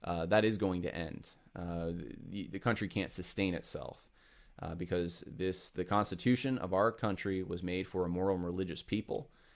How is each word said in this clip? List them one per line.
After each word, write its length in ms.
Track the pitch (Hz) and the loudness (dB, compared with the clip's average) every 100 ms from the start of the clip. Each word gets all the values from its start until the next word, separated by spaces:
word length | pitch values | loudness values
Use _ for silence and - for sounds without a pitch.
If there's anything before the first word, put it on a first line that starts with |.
uh, 200 | - 85 85 | -4 -2 4
that 180 | 107 | 6
is 120 | 110 104 | 6 4
going 260 | 98 90 | 2 2
to 120 | 87 | -2
end. 340 | - 82 - - - - | -4 -6 -8 -14 -20 -14
Uh, 360 | 90 87 85 82 87 65 - - | -8 -4 -2 -2 -4 -8 -12 -10
the, 180 | 98 82 | -8 -6
the 80 | 95 | -2
country 300 | 120 110 101 | 0 0 0
can't 220 | 101 90 | -2 -4
sustain 440 | - 87 - 95 | -4 -6 0 0
itself, 480 | 87 - 78 64 - - _ - - - - | 0 -4 -8 -10 -12 -20 _ -20 -20 -20 -10
uh, 120 | 85 | -8
because 500 | 85 87 90 87 - - | -6 0 0 0 -4 -8
this, 440 | - 92 90 - | -2 -2 -2 -4
the 140 | - | -4
Constitution 720 | 90 104 101 87 123 123 135 131 | 2 2 2 2 4 4 4 -2
of 140 | 90 | 2
our 180 | 92 110 | 4 4
country 520 | - 107 95 101 95 | 4 0 0 0 -2
was 200 | 92 85 | -2 -2
made 240 | 90 92 95 | 0 -2 0
for 180 | 92 | 0
a 40 | 90 | 2
moral 280 | 87 98 90 | 2 2 2
and 80 | |
religious 380 | 87 90 90 - | 0 0 -2 -4
people. 480 | - 104 - - - - - | -2 -2 0 -4 -4 -14 -20